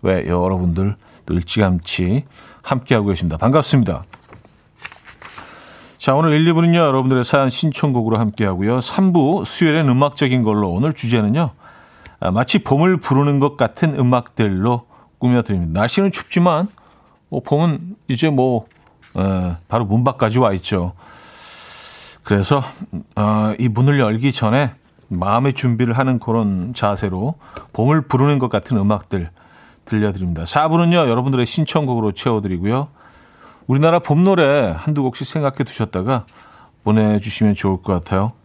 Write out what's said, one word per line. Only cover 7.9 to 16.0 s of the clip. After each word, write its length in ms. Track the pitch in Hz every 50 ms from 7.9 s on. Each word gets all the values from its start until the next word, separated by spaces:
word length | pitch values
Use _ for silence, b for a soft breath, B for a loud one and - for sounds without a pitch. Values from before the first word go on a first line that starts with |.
| 131 123 113 110 110 110
함께하고요. 600 | 117 107 104 - 113 98 92 90 98 104 120 127 120
삼 300 | - - - 190 190 175
부, 280 | 175 139 135 170 202 95
수요일엔 420 | - - - 175 160 147 160 160 139
음악적인 540 | 123 127 143 147 123 - 147 131 127 127 117
걸로 280 | 110 107 104 104 95
오늘 220 | 85 90 127 156 151
주제는요, 580 | - - 117 117 117 107 104 110 151 170 135 - B B B B B B B B B B B B B -
아, 80 | 90
마치 280 | 90 107 123 - - 208
봄을 400 | 208 - 143 139 160 185 185 156
부르는 400 | - - 139 131 143 143 143 139
것 160 | 135 143 143
같은 420 | - 123 110 - - - 160 143 143
음악들로 840 | 131 123 127 123 117 - _ - 117 104 98 92 95 117 123 117 - b b b b b b _
꾸며드립니다. 600 | - 123 123 123 110 - 104 92 87 80 80 92
날씨는 300 | 104 120 - -